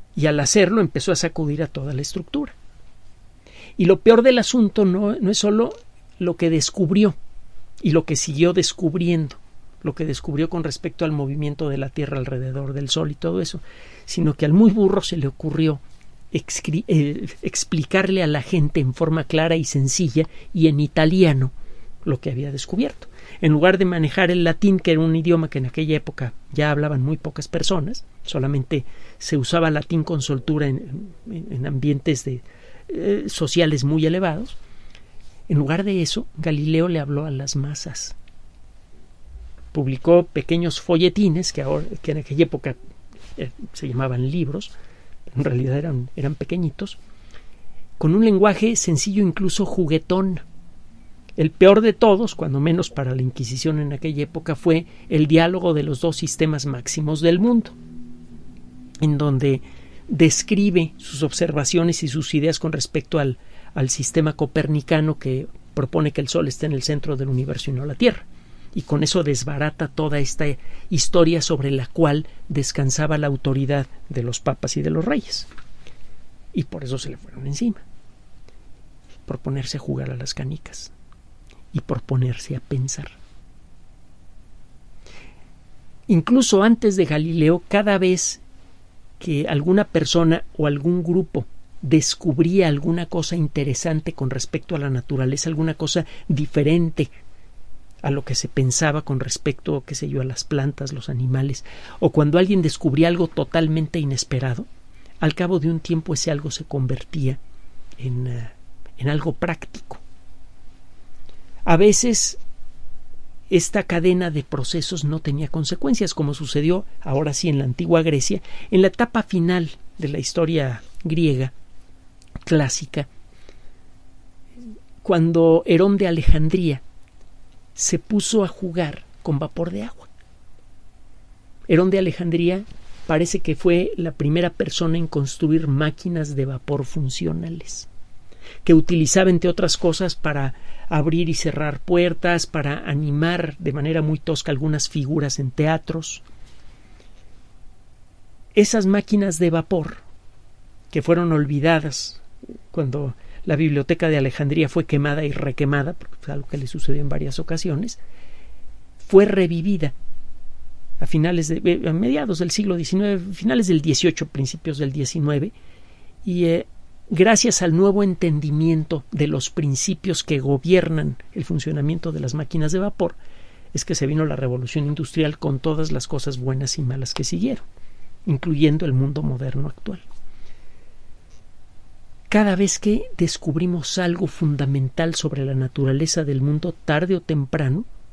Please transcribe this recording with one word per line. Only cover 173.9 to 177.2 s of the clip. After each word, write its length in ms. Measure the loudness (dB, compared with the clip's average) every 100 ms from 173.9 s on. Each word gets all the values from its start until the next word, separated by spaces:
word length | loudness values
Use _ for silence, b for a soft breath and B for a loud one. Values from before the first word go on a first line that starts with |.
| -2
se 120 | 0
vino 180 | 0 0
la 100 | -2
revolución 520 | -2 -2 -2 -2 -2
industrial 500 | -2 -4 0 -2 -2
con 220 | -4 -2
todas 320 | 0 0 0
las 160 | 0 -2
cosas 320 | -2 -2 -2
buenas 400 | -2 -2 -2 -2
y 20 |
malas 320 | -2 -2 -4
que 100 | -4